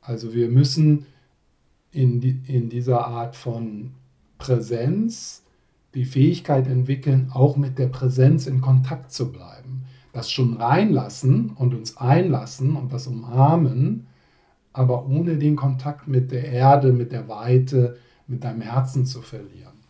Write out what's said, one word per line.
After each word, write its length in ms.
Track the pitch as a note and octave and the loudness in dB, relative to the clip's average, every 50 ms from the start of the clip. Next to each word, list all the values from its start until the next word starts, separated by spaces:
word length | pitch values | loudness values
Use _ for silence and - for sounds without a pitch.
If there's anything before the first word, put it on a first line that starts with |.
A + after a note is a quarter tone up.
Also 320 | _ - A#2 A2 A#2 A2+ | _ -10 -10 -10 -10 -6
wir 160 | A2 A#2+ A#2+ A#2 | -2 -2 0 4
müssen 580 | A#2+ C3 D3 C3+ - D#3+ D#3 D3+ D3+ D3 - - _ _ _ _ _ _ _ _ _ _ _ _ _ _ _ _ | 4 4 4 4 2 2 4 4 4 2 0 -10 _ _ _ _ _ _ _ _ _ _ _ _ _ _ _ _
in 300 | _ D#3 C3 B2 A#2+ A#2+ | _ 0 0 2 2 0
die, 200 | B2+ C3 C3 C3 - | -2 -2 -2 -4 -6
in 220 | - C3+ B2 A#2 A2+ | -4 -4 -2 -2 -2
dieser 380 | A#2 B2 A#2+ C3 B2 A#2+ A#2 | -6 -6 -2 0 0 0 0
Art 280 | A#2+ A#2 A#2 A#2 A#2+ - | -4 -8 -8 -10 -10 -12
von 580 | - - B2 A#2 A#2 A2+ A2 G#2 G#2 G#2+ C3 - - _ _ _ _ _ _ _ _ | -12 -10 -10 -8 -8 -10 -10 -10 -12 -14 -16 -18 -20 _ _ _ _ _ _ _ _
Präsenz 1040 | - C3+ B2+ A#2 G#2 G#2 A#2+ A2+ A#2 C#3 F3+ G#3 A3 A#3 A3+ - - - - - _ _ _ _ _ _ _ _ _ _ _ | -2 -2 0 0 0 -4 -6 -2 -2 -2 0 0 -2 -4 -4 -8 -14 -16 -18 -20 _ _ _ _ _ _ _ _ _ _ _
die 100 | C3 B2 | -6 -6
Fähigkeit 640 | B2+ - C3+ C3 E3 F3 - - - D3 C3+ C3 C3 | -2 2 4 4 4 4 0 -2 0 0 0 0 0
entwickeln, 640 | C3 B2+ B2+ C3 C#3 C3+ - D3 C3+ C3 B2+ C3 | 0 -2 0 0 -2 -4 0 2 2 2 2 0
auch 240 | C3 C3 B2+ B2 - | 2 2 2 4 4
mit 220 | C#3+ C#3+ C3 C3 - | 0 -2 -2 -2 -2
der 100 | C3 B2+ | -2 -4
Präsenz 580 | - - C3+ B2+ B2+ B2+ C3 C#3+ E3 D3+ - | -2 -2 -2 -2 2 4 6 6 6 4 0
in 140 | C3 C3 B2+ | -2 -2 0
Kontakt 500 | B2+ C3 C3 C3 - - C3+ - - - | 2 4 4 4 4 2 -6 -10 -12 -14
zu 220 | - - B2 G#2 | -8 -8 -8 -8
bleiben. 540 | - - - - - - - C3 C3 C3 - - - - _ _ | -8 -14 -20 -20 -20 -20 -18 -14 -14 -14 -14 -16 -20 -20 _ _
Das 180 | _ B2+ A#2 - | _ -12 -8 -8
schon 260 | - - C3 A#2+ A2+ | -2 0 0 0 0
reinlassen 960 | G#2+ A#2 A#2+ C#3+ F3 G#3+ G#3+ E3 B2+ B2+ - - - - C3 D3+ G#3+ A#3 G#3+ | 0 0 2 2 4 4 2 2 0 -2 -4 -12 -2 2 2 2 2 2 -4
und 240 | - - C3 B2 A#2+ | -4 -2 -2 -2 -2
uns 220 | A2 A2 - - | -2 -8 -12 -12
einlassen 800 | - B2 B2+ C#3+ E3+ F#3 F3+ C3+ - - - - - B2+ C#3+ D#3+ | -6 2 2 4 4 4 2 0 -2 -4 -10 -10 -4 -2 -2 -2
und 160 | C#3+ B2+ - | -2 -6 -8
das 160 | - A#2+ - - | -8 -8 -8 -8
umarmen, 960 | A#2+ A2 - - A#2 C3 C3+ D3 E3 E3+ D#3 B2+ - B2+ C#3 F3+ A3 - - _ _ _ _ _ _ _ _ _ _ _ _ _ | -10 -10 -10 -4 2 4 4 4 4 4 2 0 2 0 0 0 -2 -4 -8 _ _ _ _ _ _ _ _ _ _ _ _ _
aber 340 | _ C3+ C3 B2+ B2+ B2 C3 | _ 0 2 2 2 0 -2
ohne 300 | C3+ C3 D#3 E3+ E3+ D#3+ | -2 -2 0 0 0 -2
den 200 | D3 C#3+ D3+ D3+ | 0 2 2 2
Kontakt 500 | C#3+ C3+ C#3 C3 C3 - D3 D3 - - | 2 0 -2 -2 -2 -6 -8 -10 -10 -8
mit 240 | D3+ C3+ B2+ B2+ - | 0 0 0 0 0
der 140 | C3+ B2 B2 | -4 -6 -6
Erde, 480 | - B2 B2 C3 C3+ C#3+ C#3 C3 C3 | -4 -2 4 6 6 6 8 6 4
mit 180 | B2+ A#2+ A#2+ - | 4 2 0 -4
der 180 | - A2+ G#2 - | -8 -10 -10 -10
Weite, 680 | G#2+ G#2 A2+ A#2+ B2+ B2+ C3 C3 C#3+ C3 A#2+ A#2+ A#2+ - _ _ _ _ _ - | -12 -10 -2 2 2 2 2 2 2 2 2 0 -2 -10 _ _ _ _ _ -12
mit 140 | B2+ B2 - | -12 -10 -8
deinem 160 | A#2 A2 A2+ | -8 -8 -8
Herzen 440 | G#2+ G#2+ A#2+ C3+ C3 C3 - C3 B2+ | -10 -4 -2 -2 -2 -2 -2 -4 -4
zu 160 | - - A#2+ | -4 -6 -12
verlieren. 580 | - - - G#2+ G2 - - - - - _ _ _ _ | -16 -16 -16 -16 -16 -18 -20 -20 -20 -20 _ _ _ _